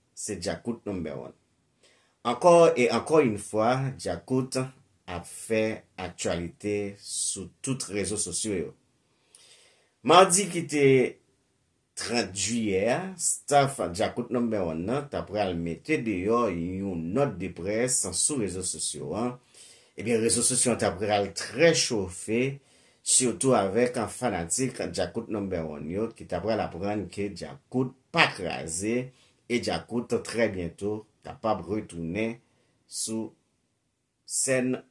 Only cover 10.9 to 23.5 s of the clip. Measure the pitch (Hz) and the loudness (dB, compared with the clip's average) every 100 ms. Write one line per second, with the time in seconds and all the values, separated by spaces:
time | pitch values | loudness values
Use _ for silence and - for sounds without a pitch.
10.9 | 131 117 - _ _ _ _ _ _ _ | 8 4 -2 _ _ _ _ _ _ _
11.9 | - - 120 95 98 101 117 107 92 110 | -12 -4 -2 -2 -4 -2 -2 0 2 2
12.9 | 151 190 180 - - - 143 135 127 87 | 0 -4 -4 -4 -4 2 4 4 0 -4
13.9 | 87 95 - 120 123 117 107 85 80 95 | -2 -2 -2 -4 -2 0 0 -2 -2 -2
14.9 | 139 143 90 85 104 98 85 85 82 - | -4 -4 -6 -4 -2 -2 -2 -4 -6 -2
15.9 | 156 113 92 98 120 113 87 87 95 98 | -2 -2 -2 2 2 2 -2 -4 -4 -4
16.9 | 85 82 120 139 90 92 85 95 107 123 | -4 -2 0 0 -2 -8 -6 -4 -2 0
17.9 | - 95 87 - 139 95 90 90 80 - | 0 -2 -2 -2 -2 -2 -4 -6 -6 -8
18.9 | 71 69 98 123 131 _ - - - _ | -8 -6 -4 -4 -6 _ -20 -20 -20 _
19.9 | - 110 113 113 117 113 123 123 107 104 | -8 0 2 2 2 2 2 2 2 0
20.9 | 87 104 104 98 - - 123 165 160 - | 0 0 0 0 -4 -8 4 6 6 2
21.9 | 110 92 - - 117 131 139 - _ _ | 0 -2 -6 -2 0 0 -4 -14 _ _
22.9 | _ - - 123 - 131 | _ 0 2 2 2 4